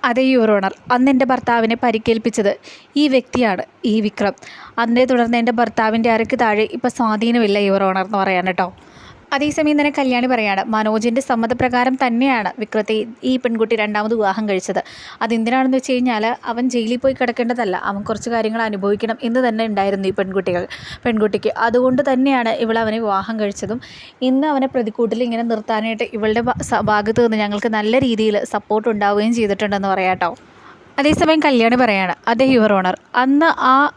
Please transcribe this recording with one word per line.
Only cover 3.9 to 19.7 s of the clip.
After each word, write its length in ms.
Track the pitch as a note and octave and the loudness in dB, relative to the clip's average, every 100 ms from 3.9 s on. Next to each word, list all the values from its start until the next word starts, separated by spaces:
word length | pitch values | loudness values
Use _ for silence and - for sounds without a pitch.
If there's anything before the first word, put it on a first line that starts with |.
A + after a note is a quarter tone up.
| G#3+ | 0
വിക്രം. 340 | G#3 - G3+ - - - - - | 0 0 -2 -2 -20 -20 -10 -4
അതിനെ 260 | A#3 A#3+ | 0 2
തുടർന്ന് 340 | B3+ B3 A#3 A#3+ | 4 2 2 2
എൻ്റെ 140 | A#3 | 0
ഭർത്താവിൻ്റെ 580 | A#3 A3+ A3+ A3 A3+ A#3 | 0 0 0 0 2 2
അരക്ക് 280 | A3+ A3 B3+ | 2 0 0
താഴെ 260 | A3+ G#3 A3 | 2 2 -2
ഇപ്പം 180 | - B3 | -2 -6
സ്വാധീനമില്ല, 680 | - A3+ G#3+ A#3 A#3+ G#3+ G3+ | -2 -2 0 0 2 2 2
യുവർ 240 | G3+ G3 | 2 2
ഓണർ" 240 | G3 F#3+ F#3+ | 2 0 -2
എന്ന് 120 | G#3 | -2
പറയാൻ 280 | F#3+ F#3 F#3 | 0 0 0
കേട്ടോ. 220 | F#3 F3+ - - - - - - | -2 -4 -6 -20 -20 -20 -20 -6
അതേസമയം 440 | C#4 D4 C#4+ D4+ D4 | -2 -2 0 0 2
തന്നെ 140 | D4 D4 | 0 0
കല്യാണി 280 | C4 B3 B3 | 0 0 0
പറയാണ്, 380 | A#3+ G#3 F#3+ | 0 0 -2
മനോജിൻ്റെ 560 | - A3 G#3+ A3 A#3 A#3 | -2 0 0 0 0 -2
സമ്മതപ്രകാരം 760 | C4+ A#3+ A3+ B3 B3+ B3 B3 C4 B3+ | -2 -2 0 0 0 0 0 0 0
തന്നെയാണ് 440 | A#3 C4+ A#3+ F#3+ - | 2 2 0 -2 -6
വിക്രത്തെ 480 | G#3+ A3 G#3+ A3 A3+ A3+ | -4 -2 -2 -2 -4 -6
ഈ 120 | B3+ B3+ | -2 -2
പെൺകുട്ടി 400 | B3 A3+ A3 A3+ | -2 -2 0 0
രണ്ടാമത് 380 | G#3+ G#3+ G#3+ | 0 -2 -2
വിവാഹം 340 | A3+ G3+ F#3+ G#3+ | 0 0 0 -2
കഴിച്ചത്. 320 | F#3+ F#3 F#3 - - - - | -2 -2 -6 -6 -16 -20 -6
അതെന്തിനാണെന്ന് 560 | A#3 A#3 A3+ C4 C4 C4 | -2 0 0 0 2 0
വെച്ച് 140 | B3+ | 0
കഴിഞ്ഞാൽ 440 | B3 B3 A3 A3+ B3 | 0 0 0 -2 -4
അവൻ 200 | - A#3 B3 | -6 -2 -2
ജയിലിൽ 280 | A#3+ A3 B3 | 0 -2 0
പോയി 180 | C4+ C4 | 0 0
കിടക്കേണ്ടതല്ല, 560 | B3 A#3+ A#3 A#3+ G#3+ F3+ | -2 -2 -2 -2 -2 -2
അവൻ 180 | - G3+ | -4 -6
കുറച്ച് 280 | G#3 G#3+ A#3 | -6 -6 -4
കാര്യങ്ങൾ 320 | A#3 G#3+ A3+ | -2 -2 -2
അനുഭവിക്കണം 560 | A3 G3+ G3+ G#3 A3+ A3+ | -4 -2 -2 -2 -2 -4
എന്ന് 260 | A#3 A#3+ B3+ | -2 0 0
തന്നെ 180 | A3 | 0
ഉണ്ടായിരുന്നു 420 | A3+ | -2